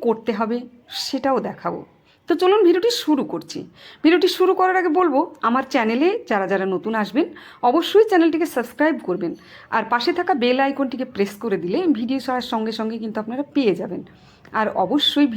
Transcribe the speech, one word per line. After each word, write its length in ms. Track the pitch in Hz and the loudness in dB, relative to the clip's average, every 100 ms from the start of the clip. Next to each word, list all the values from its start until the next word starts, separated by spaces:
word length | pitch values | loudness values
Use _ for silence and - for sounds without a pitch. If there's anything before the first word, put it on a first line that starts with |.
| 233 | -2
করতে 260 | 226 - 208 | -2 -4 -4
হবে 180 | 220 240 247 - _ - - | -2 -4 -8 -20 _ -10 -6
সেটাও 340 | 269 269 254 196 | -4 -2 -2 -4
দেখাবো। 320 | - 175 170 - _ _ _ - | -8 -8 -8 -12 _ _ _ -4
তো 80 | 339 | 0
চলুন 200 | 370 427 349 | 4 6 6
ভিডিওটি 240 | 349 453 466 | 4 2 -2
শুরু 200 | - 294 156 | 0 0 0
করছি। 280 | 165 - - - - - - | -8 -10 -14 -14 -20 -20 0
ভিডিওটি 240 | 311 339 359 - | 2 4 2 2
শুরু 160 | 370 381 | 2 4
করার 180 | 370 370 | 2 2
আগে 100 | 349 311 | 2 2
বলবো, 200 | 349 269 339 - 233 | 2 2 0 -2 -2
আমার 160 | 247 233 | 0 0
চ্যানেলে 360 | 262 220 233 339 466 - | 0 0 2 2 0 -2
যারা 160 | 208 185 | -2 0
যারা 140 | 196 190 180 | -2 0 -2
নতুন 180 | 214 226 | -4 -4
আসবেন 220 | 202 214 349 - - - 240 | -2 -2 -2 -4 -20 -2 2
অবশ্যই 360 | 311 330 403 427 | 2 4 4 6
চ্যানেলটিকে 360 | 359 330 320 330 254 | 6 4 2 -2 -4
সাবস্ক্রাইব 400 | 233 - 302 254 - | -6 0 0 0 -4
করবেন 240 | 180 170 - - - - 226 | -4 -4 -8 -16 -20 -6 -4
আর 80 | 214 | 0
পাশে 200 | 240 240 349 | -2 0 -2
থাকা 140 | 349 294 | 0 0
বেল 160 | 240 254 277 | 2 2 0
আইকনটিকে 400 | 277 269 247 254 - | 0 -4 -4 -8 -4
প্রেস 180 | 202 - | -4 -4
করে 140 | 233 190 | -4 -4
দিলে 140 | 170 254 359 220 | -2 -2 0 0
ভিডিও 200 | 233 269 262 | -2 -4 -2
ছাড়ার 220 | 254 247 | -4 -4
সঙ্গে 200 | 226 220 220 | -4 -4 -4
সঙ্গে 180 | 220 226 | -6 -6
কিন্তু 140 | 220 214 | -8 -8
আপনারা 200 | 220 254 285 | -8 -8 -4
পেয়ে 200 | 294 233 180 | 0 0 0
যাবেন। 220 | 196 175 - - - _ - - | -4 -10 -12 -20 -20 _ -8 -4
আর 80 | 214 - 180 | -2 -2 0
অবশ্যই 420 | 285 - 294 285 | 0 0 2 0